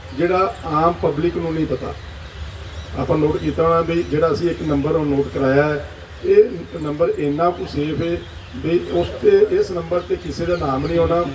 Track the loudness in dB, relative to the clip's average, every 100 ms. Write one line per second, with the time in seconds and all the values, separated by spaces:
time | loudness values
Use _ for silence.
0 | -12 -2 0 2 0 -2 -2 2 2 2
1 | -2 0 -2 -2 -4 -2 -2 -2 -6 -10
2 | -14 -14 -14 -12 -12 -12 -14 -12 -10 -6
3 | 0 2 2 2 -2 2 4 4 2 0
4 | 0 2 2 2 0 -2 0 0 2 0
5 | 2 0 0 0 2 4 2 0 -6 -14
6 | -18 -6 4 6 6 2 -10 -6 -6 0
7 | 0 0 0 2 0 0 -6 -4 -2 -2
8 | -2 -4 -6 -16 -14 -6 0 0 0 -2
9 | -2 2 6 6 6 2 0 -2 -2 -4
10 | -2 -4 -4 -4 -2 0 0 -2 0 2
11 | 4 2 0